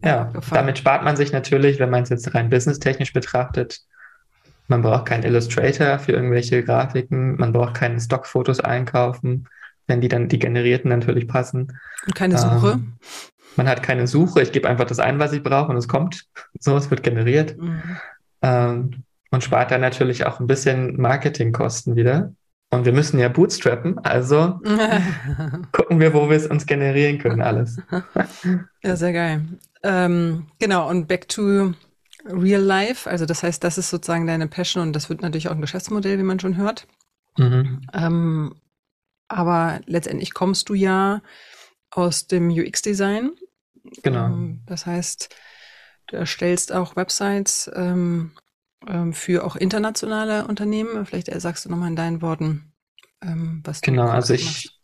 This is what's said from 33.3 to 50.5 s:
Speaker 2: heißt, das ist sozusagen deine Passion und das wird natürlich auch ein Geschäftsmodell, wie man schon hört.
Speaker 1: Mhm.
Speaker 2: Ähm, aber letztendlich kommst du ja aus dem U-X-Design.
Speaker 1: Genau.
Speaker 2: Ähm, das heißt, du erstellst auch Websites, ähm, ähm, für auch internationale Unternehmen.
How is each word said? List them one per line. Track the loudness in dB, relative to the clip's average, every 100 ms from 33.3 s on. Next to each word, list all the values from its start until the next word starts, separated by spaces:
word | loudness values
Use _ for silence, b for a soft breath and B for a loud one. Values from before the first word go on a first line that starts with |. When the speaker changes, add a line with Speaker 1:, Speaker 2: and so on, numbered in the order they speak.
| -2
Speaker 2:
heißt, | -2 -2
das | -4 -2
ist | -4
sozusagen | -6 -2 -2 0
deine | -2 -4
Passion | -4 -4 -2
und | -2
das | -4 -6
wird | -6
natürlich | -4 -4 -4
auch | -4
ein |
Geschäftsmodell, | -4 -8 -6 -4 -2 0
wie |
man | 0 -2
schon | -2 -2
hört. | -2 -4 -12 _ _ _ _ 2
Speaker 1:
Mhm. | 4 4 0 -4 -8
Speaker 2:
Ähm, | -4 0 0 0 -2 -4 -10 _ _ _ _ _ _ _
aber | -2 0 2 0 -4 -4
letztendlich | -4 -4 -6 -8
kommst | -4 -2 -2 -2
du |
ja | 0 2 2 0 -2 B B B B B B _
aus | -2 -2 -2 -2
dem | 0 2
U-X-Design. | 0 -2 -4 -4 -2 0 0 -4 -6 -20 _ _ _ -20 -4
Speaker 1:
Genau. | -2 0 -2
Speaker 2:
Ähm, | -2 -6 -8 -12
das | -10 -6
heißt, | -6 -6 -8 -14 B B B B B B B -14
du | -8
erstellst | -6 -4 -2 -2 -2
auch | -4 -4 -6
Websites, | -4 -4 -2 -2 -2 -4 -6 -6
ähm, | -2 0 0 -2 -4 _ _ _ _ _ -8
ähm, | -4 -4
für | -6 -2 -2 -2
auch | -4
internationale | -2 0 -2 -4 -6 -4 -2 -4
Unternehmen. | -4